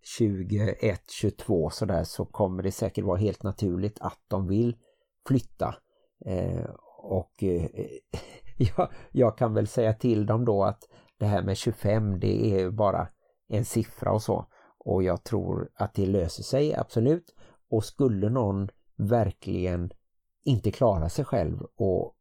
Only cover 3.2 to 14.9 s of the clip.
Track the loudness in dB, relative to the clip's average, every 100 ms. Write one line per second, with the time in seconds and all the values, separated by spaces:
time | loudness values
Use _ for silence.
3.2 | 0 0 -6 -2 -2 0 -4 -4 -10 -10
4.2 | _ -4 0 2 0 -2 _ _ _ _
5.2 | 0 0 0 -6 -6 -6 _ _ _ _
6.2 | -6 -2 -2 -4 -6 -12 -20 -20 -4 -4
7.2 | -4 _ 0 0 -2 -6 -10 -12 _ -14
8.2 | -14 -16 -14 2 2 2 -4 -4 -6 2
9.2 | 2 2 0 0 0 0 0 2 2 2
10.2 | 2 2 2 2 2 0 -14 -20 _ _
11.2 | 0 0 0 -2 -2 -2 0 2 2 0
12.2 | 0 2 2 2 0 2 2 2 -2 -8
13.2 | _ _ _ -2 0 -2 -2 -4 0 0
14.2 | 0 -2 -2 _ -20 _ -2